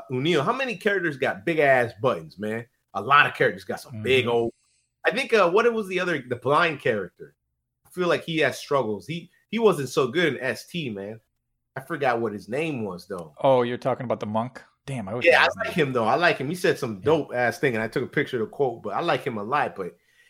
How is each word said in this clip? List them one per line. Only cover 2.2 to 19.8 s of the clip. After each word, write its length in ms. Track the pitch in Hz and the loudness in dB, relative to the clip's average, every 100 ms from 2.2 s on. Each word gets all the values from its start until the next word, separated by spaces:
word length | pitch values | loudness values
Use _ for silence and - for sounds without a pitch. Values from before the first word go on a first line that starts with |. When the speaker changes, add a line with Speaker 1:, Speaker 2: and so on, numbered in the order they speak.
| 80 87 | -6 -8
Speaker 1:
man? 260 | 107 113 120 _ _ 98 | -6 -6 -10 _ _ -8
A 60 | |
lot 260 | 107 143 135 | 4 4 4
of 80 | - | 2
characters 300 | 131 98 - | 0 0 -10
got 160 | 104 | -10
some 160 | - 110 | -10 -8
big 240 | 110 131 117 | 2 2 2
Speaker 2:
Mm-hmm. 20 | |
Speaker 1:
old, 260 | 120 117 - _ _ _ _ - | 0 -2 -6 _ _ _ _ -2
I 60 | |
think, 220 | 226 262 | -2 2
uh, 160 | 220 180 | 4 4
what 140 | 190 233 | 4 4
it 60 | |
was 140 | 226 190 | 2 -2
the 100 | 180 | -2
other, 220 | 180 160 127 | -2 -2 -4
the 100 | 120 | -4
blind 440 | 127 147 170 151 | 2 4 2 0
character. 540 | 139 107 87 _ 73 _ _ _ _ _ _ | -2 -2 -4 _ -20 _ _ _ _ _ _
I 40 | |
feel 160 | - 175 | -4 0
like 140 | 147 - | 0 0
he 140 | 160 | 0
has 200 | 143 - | 0 0
struggles. 480 | - 143 113 101 90 | -2 -2 0 -4 -6
He, 240 | 165 165 _ _ | -10 -10 _ _
he 80 | 214 | 2
wasn't 300 | 226 151 131 | 4 4 0
so 200 | - 131 | 0 0
good 260 | 139 170 120 | 2 0 0
in 60 | |
S 260 | 127 113 - | -4 -4 -6
T, 220 | 175 143 | -8 -8
man. 300 | 101 98 113 _ _ _ _ _ - | -8 -10 -12 _ _ _ _ _ -14
I 40 | |
forgot 400 | - 165 135 117 | -10 -2 0 0
what 120 | 117 | -2
his 160 | 104 101 | -4 -6
name 340 | 127 165 139 104 | -4 -4 -4 -6
was, 220 | 87 - | -8 -10
though. 300 | 95 80 - | -10 -10 -2
Speaker 2:
Oh, 220 | 139 131 | 2 4
you're 160 | 120 120 | 2 -2
talking 260 | 135 120 120 | -2 -4 -2
about 140 | 110 | -4
the 60 | 110 | -2
monk? 380 | 107 120 - - _ - | -4 -4 -10 -20 _ -12
Damn, 200 | 135 98 | -10 -6
I 60 | |
wish 120 | 117 156 | 2 4
Speaker 1:
Yeah, 160 | 143 | 6
Speaker 2:
I 20 | |
Speaker 1:
I 20 | 160 | 4
Speaker 2:
was 100 | 190 | 2
Speaker 1:
like 180 | 165 180 | -6 0
Speaker 2:
there. 100 | 139 | 0
Speaker 1:
him, 80 | |
though. 120 | 123 110 | 2 2
I 100 | 139 | 4
like 220 | 175 - | 2 2
him. 80 | 135 | -4
He 60 | 180 | -2
said 240 | 180 - | 0 0
some 160 | 127 101 | -2 -4
Speaker 2:
Yeah. 100 | 98 | 0
Speaker 1:
dope 260 | 156 143 123 | 0 0 0
ass 240 | 123 110 | 0 2
thing, 160 | 143 113 | 0 0
and 80 | |
I 40 | 110 | -2
took 160 | 147 | -4
a 40 | 92 | -4
picture 340 | - 139 123 | -4 -2 -4
of 60 | 107 | -6
the 20 | - | -2
quote, 260 | 135 117 | -2 -2
but 120 | 104 | -6
I 80 | 104 | -4
like 220 | 170 185 | -2 -2
him 140 | - 113 | -2 -8
a 60 | |
lot, 320 | 104 143 120 | -4 -2 -2
but 160 | - | -4